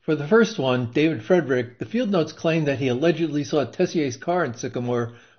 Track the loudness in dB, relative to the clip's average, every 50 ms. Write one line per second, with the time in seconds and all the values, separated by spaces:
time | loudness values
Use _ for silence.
0 | _ -2 -2 -2 2 2 4 4 4 4 2 0 0 2 2 0 0 0 0 2
1 | 2 2 0 -2 0 2 2 2 4 2 0 0 0 -4 -8 -12 -10 -6 -4 -2
2 | -2 0 0 0 0 -2 -4 -4 -2 0 0 2 0 0 0 0 0 0 0 2
3 | 2 2 2 2 -2 -2 -2 -4 -4 0 0 -2 -2 -2 -2 -2 -2 0 0 0
4 | -2 -2 -4 -6 -4 -2 -2 0 -2 -2 -4 -6 -8 -8 -6 -4 -4 -2 -2 -2
5 | -2 -4 -8 -14 -20 _ _